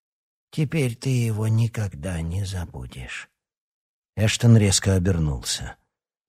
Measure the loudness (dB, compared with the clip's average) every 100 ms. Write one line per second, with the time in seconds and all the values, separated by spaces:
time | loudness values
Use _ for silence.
0 | _ _ _ _ _ -4 -2 0 -2 -2
1 | -2 0 0 0 0 2 2 0 -6 -6
2 | -6 -4 -4 -4 -4 -6 -8 -10 -14 -14
3 | -14 -14 -16 _ _ _ _ _ _ _
4 | _ 0 0 4 6 8 6 2 2 2
5 | 2 0 0 -2 -6 -8 -8 -12 _ _
6 | _ _